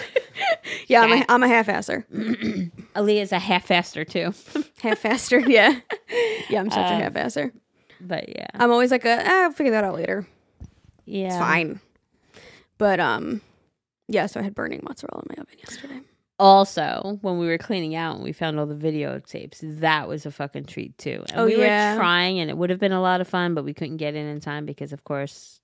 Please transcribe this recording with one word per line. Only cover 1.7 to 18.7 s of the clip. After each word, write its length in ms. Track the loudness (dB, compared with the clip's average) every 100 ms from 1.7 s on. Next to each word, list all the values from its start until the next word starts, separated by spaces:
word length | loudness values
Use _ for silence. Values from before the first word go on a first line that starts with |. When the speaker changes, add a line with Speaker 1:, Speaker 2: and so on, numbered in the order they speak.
| -2 -2 -6 -6
Speaker 2:
<clears throat> 40 | -8 -4 -4 -4 -4 -6 -10 -10 -2
Aaliyah's 380 | 2 2 0
a 60 | -2
half-asser, 680 | 2 0 4 2 0 -8 -6
too. 280 | -4 -4 -6 -8 -8
<laughs> 260 | -8 -6
Speaker 1:
Half-asser, 580 | -4 -2 -2 -2 2 4
yeah. 380 | 6 6 6 4 -4 -14 -6 -2 -2 -2 -4
Yeah, 120 | -2
I'm 80 | -2
such 80 | 0 0
a 20 | 0
Speaker 2:
Um, 60 |
Speaker 1:
half-asser. 500 | -2 -4 -4 -4 -6 -10 _ _ _ -18
Speaker 2:
but, 300 | -8 -8 -8
yeah. 180 | -12 -10
Speaker 1:
I'm 180 | 2 4
always 180 | 6 4
like, 140 | 4 2
"Ah, 380 | 2 4 4
I'll 80 | 4
figure 200 | 2 2
that 120 | 2
out 120 | 0 -2
later." 300 | -4 -4 -6 _ _ -20 -20 _ _ _ -10
Speaker 2:
Yeah. 220 | -6 -4
Speaker 1:
It's 80 | -2
fine. 440 | 0 0 -2 -8 _ _ _ _ _ -20 -20 -20 _ -2
But, 220 | 0 2
um, 400 | 0 0 -4 -8 _ _ _ _ _ _ -4
yeah, 200 | -2 -2
so 120 | -4
I 40 |
had 120 | -8 -6
burning 240 | -8 -8
mozzarella 400 | -12 -14 -12 -12 -14
in 60 | -14
my 60 |
oven 140 | -18 _
yesterday. 400 | -20 -18 -16 -18 -20 _ _ 6
Speaker 2:
Also, 800 | 8 8 6 0 -4 -4 -6 -6
when 160 | -4 -2
we 100 | -2
were 100 | -2
cleaning 380 | -4 -4 -4 -4
out 200 | -6 -6
and 80 |
we 80 | -8
found 260 | -6 -4 -2
all 80 |
the 80 | -4